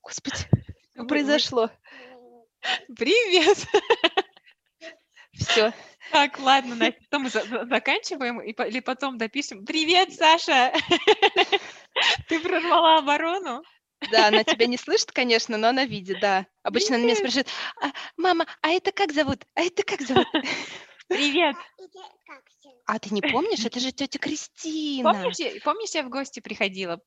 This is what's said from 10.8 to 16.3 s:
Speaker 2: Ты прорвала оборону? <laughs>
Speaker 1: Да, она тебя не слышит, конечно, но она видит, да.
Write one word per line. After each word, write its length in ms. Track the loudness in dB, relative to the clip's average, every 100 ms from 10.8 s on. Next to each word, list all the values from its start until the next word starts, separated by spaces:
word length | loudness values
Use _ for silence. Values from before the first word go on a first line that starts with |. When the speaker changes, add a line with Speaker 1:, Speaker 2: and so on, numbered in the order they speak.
| 0 2 4 4 4 2 0 0 -4 -20 -10 -2 0 0 -2
Speaker 2:
Ты 120 | -4
прорвала 580 | -2 -2 2 4 6 6
оборону? 680 | 4 0 0 -4 -6 -10 -12
<laughs> 60 | _ _ _ 2
Speaker 1:
Да, 200 | 6 6
она 140 | 4
тебя 220 | 2 0 0
не 100 | 0
слышит, 360 | 0 -2 0
конечно, 440 | -2 2 2 0 0
но 100 | 2
она 160 | 2
видит, 340 | -2 -4 -8 -2
да. 280 | 0